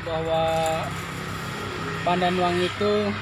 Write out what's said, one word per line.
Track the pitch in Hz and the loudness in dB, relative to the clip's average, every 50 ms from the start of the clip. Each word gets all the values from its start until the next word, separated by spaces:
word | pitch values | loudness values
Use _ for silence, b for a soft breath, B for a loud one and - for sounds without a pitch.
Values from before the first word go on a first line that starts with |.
| - | -4
bahwa | 170 160 160 160 160 160 160 160 165 160 160 160 160 160 160 165 165 - - - - - - - - - - - - - - - - - - - - - - - | -2 -2 -2 0 2 2 4 4 2 2 2 2 2 0 0 -2 -4 -6 -6 -6 -6 -8 -8 -6 -6 -6 -6 -6 -6 -6 -6 -6 -6 -6 -6 -4 -4 -4 -2 0
pandan | 170 180 180 180 180 180 | 2 2 4 4 2 4
wangi | 180 180 175 175 175 180 175 | 4 2 2 2 2 0 0
itu | - - 202 208 208 208 208 202 202 - | 0 0 2 2 2 2 2 0 -2 -4